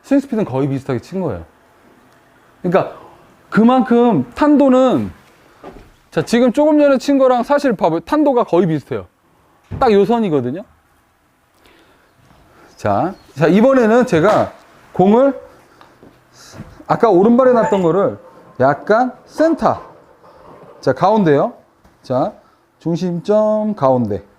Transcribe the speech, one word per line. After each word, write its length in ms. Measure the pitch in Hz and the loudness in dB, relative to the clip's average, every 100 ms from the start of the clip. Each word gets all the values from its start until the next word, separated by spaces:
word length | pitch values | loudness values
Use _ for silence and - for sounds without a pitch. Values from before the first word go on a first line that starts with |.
| - | 0
스윙 140 | 277 | -2
스피드는 260 | 277 220 151 | -2 -6 -4
거의 240 | 131 139 | -4 -4
비슷하게 300 | 135 - 123 | -4 -6 -8
친 200 | - 190 | -8 -8
거예요. 240 | 170 90 82 _ _ _ _ _ _ _ _ _ _ _ | -6 -8 -14 _ _ _ _ _ _ _ _ _ _ _
그러니까 340 | 180 170 - - - - _ _ _ | -2 -2 -2 -10 -20 -20 _ _ _
그만큼 840 | 185 226 262 - 233 240 165 - - | 2 4 2 2 2 2 0 -4 -2
탄도는, 760 | 294 294 277 254 262 160 101 - _ _ _ _ - - - _ _ | 2 4 4 4 2 0 -4 -12 _ _ _ _ -20 -20 -20 _ _
자, 120 | - | -8
지금 300 | - 233 254 | -2 0 0
조금 240 | 277 302 302 | 2 2 2
전에 220 | 285 269 | 2 0
친 180 | - 277 | 0 0
거랑 240 | 262 247 | 2 0
사실 340 | - 285 285 202 | 0 -2 0 0
봐봐요. 260 | 190 165 | -2 -2
탄도가 420 | - 302 294 240 | -4 0 0 0
거의 240 | 214 170 190 | 0 0 0
비슷해요. 400 | 156 - 113 90 _ _ _ _ _ _ - | -4 -6 -12 -12 _ _ _ _ _ _ -2
딱 120 | 247 | 2
요 140 | 202 190 | 2 2
선이거든요. 580 | 233 208 147 120 160 - _ _ _ _ _ _ _ _ _ _ _ _ _ _ _ _ _ _ _ - _ | 0 -2 -2 -4 -10 -16 _ _ _ _ _ _ _ _ _ _ _ _ _ _ _ _ _ _ _ -20 _
자, 400 | 107 101 160 196 - | -4 -2 -2 -8 -20
자, 140 | - 160 | -2 2
이번에는 580 | 190 254 262 220 240 240 | 4 4 2 2 2 2
제가 460 | 170 185 170 95 - - - _ | 0 2 0 -2 -8 -20 -20 _
공을 480 | - 190 226 277 262 - - _ _ - _ - _ _ _ - - - - - | 0 2 4 2 -2 -16 -20 _ _ -20 _ -20 _ _ _ -20 -20 -20 -20 -6
아까 240 | 208 226 | 0 2
오른발에 440 | 175 214 240 254 | 4 4 4 4
놨던 280 | 240 208 196 | 2 0 0
거를 380 | 170 175 175 101 - - - - | 0 0 -2 -6 -18 -20 -20 -2
약간 520 | 131 143 - 214 254 - - | 0 0 -2 0 0 -6 -20
센터, 560 | - 320 320 202 104 - - _ _ - - - - - - | -2 -2 0 -2 -4 -10 -20 _ _ -20 -20 -20 -20 -20 -6
자, 120 | - | -4
가운데요. 600 | 131 175 214 175 143 214 - _ _ _ _ | 0 0 2 2 0 0 -8 _ _ _ _
자, 300 | - 127 180 - _ _ _ _ | -8 -4 -4 -8 _ _ _ _
중심점 960 | 160 165 180 175 160 208 214 214 214 | -8 -6 -6 -6 -2 0 0 -2 -4
가운데. 500 | 202 135 127 110 101 - | -2 0 0 -2 -6 -10